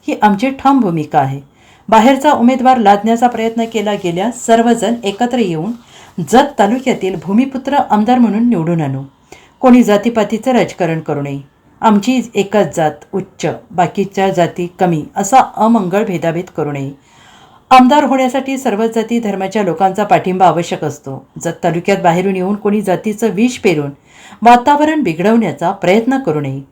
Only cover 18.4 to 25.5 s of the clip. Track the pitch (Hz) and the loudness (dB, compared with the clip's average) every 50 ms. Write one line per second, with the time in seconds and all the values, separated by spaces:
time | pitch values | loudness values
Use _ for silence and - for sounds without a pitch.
18.4 | 247 262 269 269 - 254 202 196 226 226 226 226 214 220 233 233 233 208 196 190 | -4 -4 -8 -4 -4 -4 -2 0 -2 -2 -2 -2 -2 -2 -4 -4 -2 -4 -4 -4
19.4 | 190 190 190 220 202 180 160 - 196 190 185 220 208 202 185 156 - 190 180 185 | -6 -4 -2 -2 -2 -2 0 0 0 0 0 -2 0 2 2 2 2 -2 0 2
20.4 | 190 175 151 170 170 - 190 - 160 147 135 - _ 135 135 135 - _ _ 151 | 2 2 2 0 -4 -4 -6 -6 -6 -8 -8 -8 _ -14 -14 -14 -16 _ _ -10
21.4 | - 165 165 - - 170 156 175 175 - 196 190 175 196 170 180 185 196 190 185 | -8 -8 -8 -2 -4 -2 -2 -2 0 0 -2 2 2 2 2 2 0 -2 -2 -2
22.4 | 180 190 208 202 - 208 202 214 196 190 180 170 - 220 208 208 233 220 180 185 | -2 -4 -4 -2 -2 -2 -2 0 0 -2 -2 -2 -2 -6 -4 -2 -2 -2 0 0
23.4 | 226 254 247 - - 202 165 147 143 139 139 _ _ _ _ - - - - _ | 0 -2 -2 0 0 0 0 0 -2 -6 -8 _ _ _ _ -20 -20 -20 -12 _
24.4 | 214 233 240 240 240 294 294 294 302 311 320 311 262 185 160 151 175 208 226 233 | 6 6 6 6 4 2 2 2 2 0 0 -2 -2 -4 -4 0 2 2 2 2
25.4 | 220 170 | 2 0